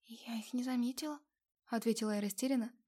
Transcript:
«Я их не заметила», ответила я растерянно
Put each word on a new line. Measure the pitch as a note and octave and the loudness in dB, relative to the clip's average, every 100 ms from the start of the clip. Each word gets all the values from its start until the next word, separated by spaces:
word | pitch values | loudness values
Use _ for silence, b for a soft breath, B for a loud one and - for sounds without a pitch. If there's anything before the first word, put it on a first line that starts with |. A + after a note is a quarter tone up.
«Я | - A3+ - A3+ | -18 -16 -6 -6
их | G#3+ | -2
не | B3 | -2
заметила», | B3+ B3+ A#3+ B3+ D4+ D4 _ _ _ _ _ | 2 2 2 0 -6 -6 _ _ _ _ _
ответила | A3+ A3+ A3 G#3+ | 0 2 2 2
я | G#3 | 0
растерянно | G3+ - C4 C4 A3 - | -2 0 2 2 0 -8